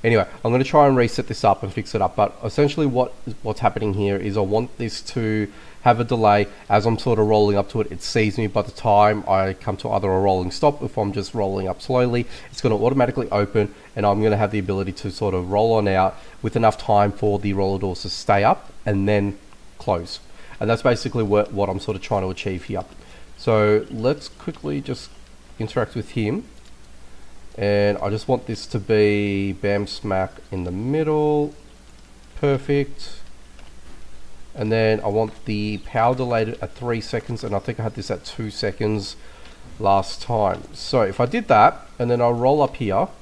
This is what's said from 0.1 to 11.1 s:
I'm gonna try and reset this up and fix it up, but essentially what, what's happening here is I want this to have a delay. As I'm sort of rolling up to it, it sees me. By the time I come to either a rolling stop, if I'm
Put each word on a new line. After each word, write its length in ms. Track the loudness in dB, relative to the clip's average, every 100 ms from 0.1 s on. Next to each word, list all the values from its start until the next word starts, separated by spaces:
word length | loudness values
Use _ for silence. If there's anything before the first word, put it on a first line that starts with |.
| 2 2 -4
I'm 80 | 0
gonna 120 | 0
try 240 | 4 6 6
and 80 | 6
reset 320 | 2 0 -4
this 160 | 0
up 200 | 2 2
and 100 | -2
fix 220 | -6 -4 0
it 60 |
up, 140 | 0 2
but 220 | 0 0
essentially 420 | -4 2 2 2 0
what, 280 | 2 0 -2 -10 -6
what's 180 | -4 0
happening 320 | 0 2 -2
here 240 | 0 0 0
is 200 | -2 -2
I 40 |
want 360 | 0 0 -2 -6
this 240 | -6 -6
to 500 | -8 -4 -2 0 -2 -6 -18 0
have 180 | 4 4
a 40 |
delay. 440 | 2 4 6 6 2 -4 0
As 180 | 2 2
I'm 120 | 0
sort 220 | 0 2
of 80 | 4
rolling 300 | 6 6 4
up 120 | 0
to 120 | -4
it, 100 | -4
it 100 | -6
sees 360 | -2 0 0 0
me. 100 | -2
By 160 | -2
the 80 | -4
time 520 | -4 4 6 6 4 2
I 260 | 2 2
come 240 | -2 -6 -6
to 120 | -2
either 200 | 0 2
a 80 | 2
rolling 320 | 4 2 0
stop, 300 | 2 0 0
if 140 | -6 -4
I'm 140 | -4